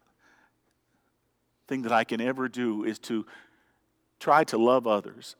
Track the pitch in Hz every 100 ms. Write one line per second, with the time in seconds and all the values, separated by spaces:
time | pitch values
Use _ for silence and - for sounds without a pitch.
0 | _ _ _ _ _ _ _ _ _ _
1 | _ _ _ _ _ _ - 135 117 117
2 | 113 117 120 131 127 123 120 107 107 104
3 | - 117 104 - - _ _ _ _ _
4 | _ - - 151 156 113 117 131 117 104
5 | 98 104 - -